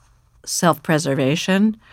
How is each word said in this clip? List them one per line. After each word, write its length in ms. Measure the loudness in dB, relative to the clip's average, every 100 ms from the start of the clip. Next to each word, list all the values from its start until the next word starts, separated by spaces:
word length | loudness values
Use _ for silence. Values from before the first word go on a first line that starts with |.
| _ _ _ _ -10
self-preservation. 1300 | -2 0 0 0 0 0 0 0 -2 0 2 2 -2 _